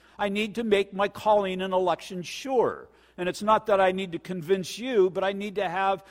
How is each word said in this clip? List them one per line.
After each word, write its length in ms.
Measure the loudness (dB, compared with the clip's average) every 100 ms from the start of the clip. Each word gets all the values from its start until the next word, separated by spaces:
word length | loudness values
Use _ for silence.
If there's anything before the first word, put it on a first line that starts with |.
| _ -4
I 120 | -2
need 260 | -2 -2
to 80 | -2
make 320 | 2 2 2
my 140 | 0 -2
calling 520 | 0 4 4 2 -4
and 140 | 0
election 480 | 0 2 0 -4 -10
sure. 680 | -10 -10 -2 2 2 0 -12 _ _ -6
And 100 | -6
it's 140 | -2
not 240 | 2 2 4
that 140 | 4
I 100 | 4
need 220 | 2 -4
to 80 | -8
convince 580 | -8 -6 0 0 -2 -8
you, 320 | 0 4 4
but 140 | 2
I 80 | -2
need 240 | -2 -6 -4
to 120 | -2
have 360 | 0 0 0 -6